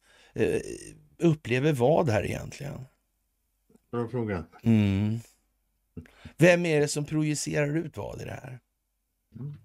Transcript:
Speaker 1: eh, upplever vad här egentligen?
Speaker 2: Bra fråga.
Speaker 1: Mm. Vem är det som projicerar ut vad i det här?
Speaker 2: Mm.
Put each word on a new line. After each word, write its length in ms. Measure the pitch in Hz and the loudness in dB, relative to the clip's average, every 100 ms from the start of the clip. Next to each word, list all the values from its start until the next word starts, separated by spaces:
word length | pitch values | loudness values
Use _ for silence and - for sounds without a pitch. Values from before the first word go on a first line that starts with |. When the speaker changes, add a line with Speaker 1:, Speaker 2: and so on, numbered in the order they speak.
| _ _ _ | _ _ _
Speaker 1:
eh, 280 | - 101 80 - - 50 50 _ - | -2 0 0 -4 -12 -16 -20 _ 0
upplever 560 | 170 151 - 123 147 | 2 2 0 0 0
vad 360 | 143 120 170 165 | 2 2 4 2
här 160 | 107 101 | 2 0
egentligen? 600 | - - - 139 - 131 _ _ _ _ _ _ _ _ _ _ | -6 -8 -12 -12 -12 -16 _ _ _ _ _ _ _ _ _ _
Speaker 2:
Bra 160 | 120 117 | -6 -4
fråga. 360 | 123 110 95 80 - | -4 -4 -4 -8 -2
Speaker 1:
Mm. 560 | 113 110 101 98 107 113 - _ _ _ _ _ _ - - _ - - | 4 4 4 2 0 -2 -8 _ _ _ _ _ _ -20 -20 _ -20 4
Vem 280 | 175 175 175 | 6 6 4
är 140 | 151 | 2
det 80 | 147 | 2
som 180 | 151 147 | -2 -4
projicerar 720 | 156 156 147 - 156 147 151 | -2 0 -2 -2 -2 0 -2
ut 200 | 165 - | -4 -8
vad 240 | 60 - | -10 -10
i 40 | - | -12
det 60 | |
här? 280 | - 131 127 _ _ _ _ _ _ _ - | -12 -14 -16 _ _ _ _ _ _ _ -16
Speaker 2:
Mm. 140 | 143 147 | -14 -14